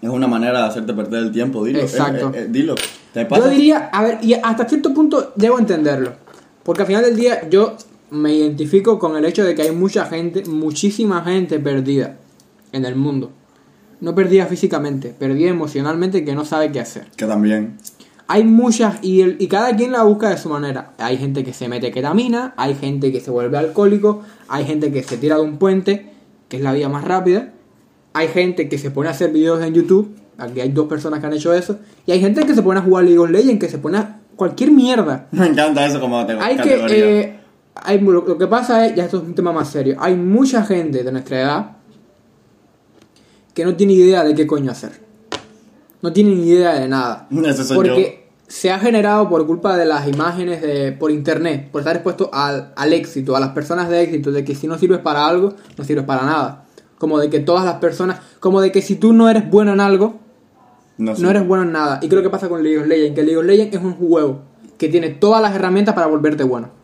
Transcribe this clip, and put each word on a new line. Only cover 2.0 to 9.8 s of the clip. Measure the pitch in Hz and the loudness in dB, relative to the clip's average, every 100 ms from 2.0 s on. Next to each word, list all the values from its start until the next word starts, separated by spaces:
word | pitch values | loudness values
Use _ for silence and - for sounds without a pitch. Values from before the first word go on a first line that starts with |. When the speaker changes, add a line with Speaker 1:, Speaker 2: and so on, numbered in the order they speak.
| 143 135 139 | -2 -2 -4
Speaker 1:
Eh, | |
eh, | 127 | -6
eh, | 107 | -6
dilo. | 117 160 - - - _ | -2 -2 -2 -6 -12 _
¿Te | - | -6
Speaker 2:
Yo | 117 | 0
Speaker 1:
pasa? | 185 254 | 2 4
Speaker 2:
diría, | 277 294 302 - | 4 4 4 0
a | 196 | -2
ver, | 220 226 | -2 0
y | 226 233 | 0 2
hasta | 226 226 233 | 0 -2 -2
cierto | 285 320 | 0 0
punto | 269 302 269 - - | 2 2 2 -2 0
llego | 220 247 | 2 2
a | |
entenderlo. | 220 175 151 135 127 123 - - _ _ | 2 2 0 0 -4 -8 -20 -20 _ _
Porque | - 170 | -6 -2
al | 185 | 0
final | 196 | 2
del | 240 220 | 2 4
día | 240 226 156 | 2 0 2
yo | 185 214 - - _ _ | 2 2 -2 -20 _ _
me | 151 151 | -2 0
identifico | 151 151 143 151 190 196 214 | 2 2 0 0 2 2 0
con | 170 156 | 0 0
el | 151 | -2
hecho | 180 | 0
de | 196 156 | 0 2
que | |
hay | 156 | 0
mucha | 165 | 0